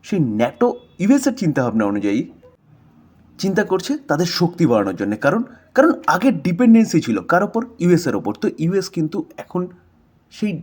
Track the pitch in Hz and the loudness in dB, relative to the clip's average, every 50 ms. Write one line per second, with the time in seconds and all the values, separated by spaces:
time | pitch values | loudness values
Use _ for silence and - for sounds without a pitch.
0 | _ - 214 190 151 117 104 107 117 123 - - 240 247 233 - - _ _ _ | _ -4 -2 0 0 0 0 0 -2 -2 0 0 0 0 0 -4 -14 _ _ _
1 | 175 202 269 285 285 277 233 - 202 156 139 143 127 120 104 113 107 101 104 104 | 2 2 2 4 2 0 -2 0 -2 -2 0 0 -2 0 0 0 0 0 -2 -2
2 | 98 101 101 123 - - - _ _ - _ _ _ _ - _ _ _ _ _ | -2 0 -2 -2 -4 -6 -12 _ _ -20 _ _ _ _ -20 _ _ _ _ _
3 | _ _ _ _ _ _ _ - - 196 185 202 208 - 185 180 180 - 285 302 | _ _ _ _ _ _ _ -6 -4 -2 0 0 0 0 -2 -4 -2 -4 -8 -8
4 | - - 147 147 180 175 - - 180 170 175 - 170 131 120 107 101 98 90 82 | -4 -4 -2 -2 -2 -2 0 0 -2 -2 0 0 2 4 4 2 2 0 -2 -4
5 | 101 101 104 110 - 139 170 226 247 - - - _ _ _ - 294 349 - - | -4 -4 -4 0 0 0 0 0 -4 -6 -12 -20 _ _ _ 2 4 4 2 0
6 | - - - 180 208 269 208 160 - 180 175 170 247 240 226 226 220 214 - 165 | 0 0 0 2 2 0 0 0 -2 -4 0 2 4 6 6 6 4 4 0 -2
7 | - - 110 98 87 - 165 180 202 196 - 226 233 - - - 165 175 180 160 | -2 0 -4 -4 -2 0 0 2 2 0 -4 -6 -6 -6 -8 -2 2 2 2 2
8 | 175 135 120 - - - - - - 208 - - 156 165 185 196 185 - - 170 | 2 -2 -4 -2 -4 -4 -6 -4 -4 -6 -4 -2 -4 -2 -2 -2 -4 -4 -6 -4
9 | 160 156 - 202 - - - - - _ - 180 180 180 - - _ _ _ _ | -4 -4 -4 -8 -10 -10 -14 -18 -18 _ -6 -6 -6 -6 -12 -20 _ _ _ _
10 | _ _ _ _ _ _ - - - 208 180 151 | _ _ _ _ _ _ -10 -6 -6 -6 -6 -8